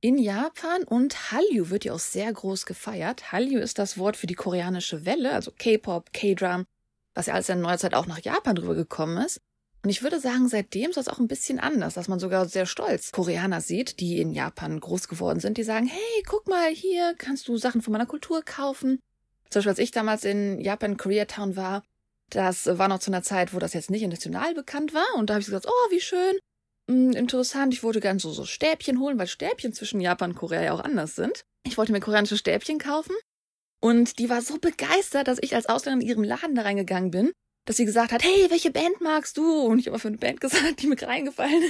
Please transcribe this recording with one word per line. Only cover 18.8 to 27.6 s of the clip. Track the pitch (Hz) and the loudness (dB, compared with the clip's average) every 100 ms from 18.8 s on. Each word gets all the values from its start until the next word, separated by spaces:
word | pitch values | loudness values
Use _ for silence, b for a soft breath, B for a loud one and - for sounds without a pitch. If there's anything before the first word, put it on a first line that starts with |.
| 262 262 _ _ _ _ _ | 0 -2 _ _ _ _ _
Zum | 202 | 0
Beispiel, | 202 | 2
als | 190 | 2
ich | 240 | 0
damals | 233 214 214 202 | 0 0 0 0
in | 202 202 196 | 0 0 -2
Japan, | 196 208 208 202 | -2 -2 -2 -2
Koreatown | 196 208 208 - 202 185 | 0 0 0 -4 -4 -4
war, | 190 196 - _ _ _ _ | -4 -6 -8 _ _ _ _
das | - 185 180 - | 0 2 2 0
war | 175 196 | 2 2
noch | 190 | 2
zu | - | 0
einer | 190 | -2
Zeit, | - 196 180 | 0 0 0
wo | 180 | 0
das | 165 | -4
jetzt | 175 - | -4 -4
nicht | 202 | -2
international | 208 170 165 175 302 | -2 -4 -6 -4 -2
bekannt | 330 - 285 302 | -4 -6 -6 -2
war. | 311 403 392 | 0 0 2
Und | 208 | 0
da | 208 | 0
hab | |
ich | 208 | 0
gesagt, | 196 - | -4 0
„Oh, | 494 480 | 2 4
wie | 359 | 2
schön. | - 359 370 381 _ _ _ _ - | 0 0 2 0 _ _ _ _ 2
Hm, | 254 254 | 4 6
interessant, | 247 247 254 254 277 | 4 0 0 0 0